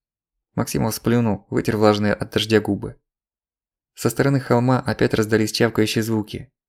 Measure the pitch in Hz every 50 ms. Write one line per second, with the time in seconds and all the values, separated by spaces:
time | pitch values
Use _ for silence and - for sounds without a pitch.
0 | _ _ _ _ _ _ _ _ _ _ - 120 120 - - 139 117 110 107 -
1 | - 113 117 120 117 110 98 98 - - - 120 - - 110 104 107 107 104 104
2 | 104 104 101 - 110 - - 104 104 110 110 104 101 104 101 - - - - -
3 | _ _ _ _ _ _ _ _ _ _ _ _ _ _ _ _ _ _ _ -
4 | - 120 - - 135 139 139 131 131 - 123 120 123 127 127 127 - - 110 -
5 | 123 120 - 113 110 107 113 107 110 107 - - 120 113 - - 107 107 - 117
6 | 107 113 113 110 104 - - 98 - - _ _ _